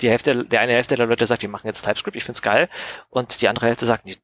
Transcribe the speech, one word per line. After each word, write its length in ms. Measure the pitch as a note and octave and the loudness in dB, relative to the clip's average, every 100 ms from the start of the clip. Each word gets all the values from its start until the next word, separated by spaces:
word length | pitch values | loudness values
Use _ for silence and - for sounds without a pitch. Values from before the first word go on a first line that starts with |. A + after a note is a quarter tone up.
die 80 | A#2+ | 2
Hälfte, 360 | A#2 D3+ B2 - | 2 2 0 2
der 160 | A2+ | 2
eine 100 | A#2+ | 4
Hälfte 240 | A#2+ A#2+ B2+ | 2 2 2
der 100 | A#2 | 2
Leute 200 | A#2 A2+ | 2 2
sagt, 160 | A#2 | 0
wir 80 | G#2 | -4
machen 180 | G2+ A2 | -8 -6
jetzt 160 | - | -4
TypeScript, 320 | G#2 G#2+ G#2 A2 | -2 -2 -4 -8
ich 80 | |
find's 180 | - - | -6 -4
geil, 280 | G#2 A#2 F3 - - - - | 0 2 0 -4 -14 -14 -6
und 320 | B2+ A#2+ - | -4 -2 0
die 80 | G#2 | 0
andere 160 | A2+ A#2 | 2 0
Hälfte 180 | A2+ A#2 | 0 0
sagt, 200 | A2 G2 | 0 -4
nee, 100 | F#2+ | -18